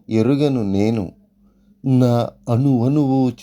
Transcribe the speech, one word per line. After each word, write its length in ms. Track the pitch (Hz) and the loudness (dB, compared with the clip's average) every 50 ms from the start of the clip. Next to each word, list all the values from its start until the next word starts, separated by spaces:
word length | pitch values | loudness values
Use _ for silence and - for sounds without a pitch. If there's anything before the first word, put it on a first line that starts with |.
| - - | -8 -4
ఎరుగను 520 | 110 110 110 120 143 139 147 147 135 127 110 101 98 | -2 0 2 2 2 0 0 0 -2 -2 -2 -2 -2
నేను. 400 | 98 101 110 117 113 95 80 - _ _ _ _ _ _ _ _ _ _ _ _ _ - | 0 0 0 0 -2 -4 -8 -10 _ _ _ _ _ _ _ _ _ _ _ _ _ -4
నా 440 | 143 131 123 127 123 120 120 117 - - - _ - 120 | 0 2 2 2 2 2 0 -2 -4 -8 -10 _ -2 -2
అణు 340 | 117 135 143 135 123 113 | 0 2 2 2 2 0
అణువు 460 | 127 143 151 147 135 135 135 131 127 120 - | 0 0 0 0 0 0 0 0 -2 -2 -4